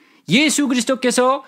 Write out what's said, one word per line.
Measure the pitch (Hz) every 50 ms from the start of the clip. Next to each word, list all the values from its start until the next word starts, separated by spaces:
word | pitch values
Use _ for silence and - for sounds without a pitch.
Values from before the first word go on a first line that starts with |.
| _ _ _ _ - -
예수 | 160 254 311 294 220 - 294 240
그리스도께서 | 269 247 - - 262 226 - 247 - 247 247 254 269 285 -